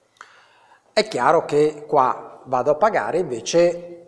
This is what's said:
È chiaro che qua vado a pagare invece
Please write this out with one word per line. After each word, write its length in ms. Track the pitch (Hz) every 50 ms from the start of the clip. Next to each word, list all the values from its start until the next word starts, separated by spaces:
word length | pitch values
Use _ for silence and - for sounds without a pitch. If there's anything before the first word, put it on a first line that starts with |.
| _ _ _ - - - _ _ _ _ _ _ _ _ _ _ _ _ -
È 160 | - 208 -
chiaro 360 | - 127 120 143 165 160 -
che 420 | - 143 147 151 156 151 - - -
qua 520 | 156 143 127 123 - - - - - - -
vado 260 | 131 127 127 123 147
a 60 | 143
pagare 420 | 147 202 220 190 143 104 110 135 175
invece 880 | 180 147 123 110 - - - 170 175 175 170 - - - - - -